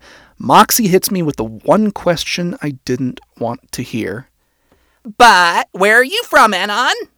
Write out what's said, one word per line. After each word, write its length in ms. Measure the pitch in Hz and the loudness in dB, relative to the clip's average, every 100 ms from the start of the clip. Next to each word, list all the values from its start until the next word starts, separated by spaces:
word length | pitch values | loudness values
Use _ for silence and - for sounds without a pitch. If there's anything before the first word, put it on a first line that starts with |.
| _ - _ - | _ -20 _ -14
Moxie 500 | - 147 208 - 214 | 0 4 4 2 2
hits 220 | 185 - | 2 0
me 120 | 190 | -4
with 140 | 165 139 | -4 -4
the 80 | |
one 460 | 113 110 - 170 214 | -6 -8 0 2 2
question 680 | - - 170 - - 175 - | -2 -2 -2 -4 -6 -6 -6
I 100 | 151 131 | -8 -10
didn't 360 | - 127 127 123 _ - | -6 -4 -4 -8 _ -10
want 320 | 117 117 _ | -8 -8 _
to 100 | - | -12
hear. 460 | 123 120 98 101 131 _ _ _ _ _ _ _ - 208 | -10 -8 -8 -8 -14 _ _ _ _ _ _ _ -12 4
But 500 | 240 196 175 180 262 | 6 6 4 0 -4
where 240 | 190 196 220 | -2 2 4
are 60 | |
you 180 | 262 427 | 2 -2
from, 300 | 480 302 233 | -2 2 2
Anon? 400 | 190 196 208 262 427 440 | 2 -4 -4 -2 -4 -8